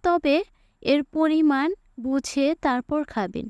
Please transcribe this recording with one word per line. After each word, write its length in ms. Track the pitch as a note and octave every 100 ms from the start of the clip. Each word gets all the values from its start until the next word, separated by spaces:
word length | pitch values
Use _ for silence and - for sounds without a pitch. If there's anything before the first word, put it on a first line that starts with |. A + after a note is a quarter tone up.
তবে 320 | F4 F4 D4 D4+ G#4 _ _ _
এর 180 | - C#4+ C#4
পরিমাণ 540 | D#4 D#4+ D#4 D#4 C4+ D#4 G4+ _ -
বুঝে 460 | B3 C4+ - C#4 C#4 E4 D4
তারপর 340 | B3 - G3+ G3
খাবেন। 320 | - F#3 -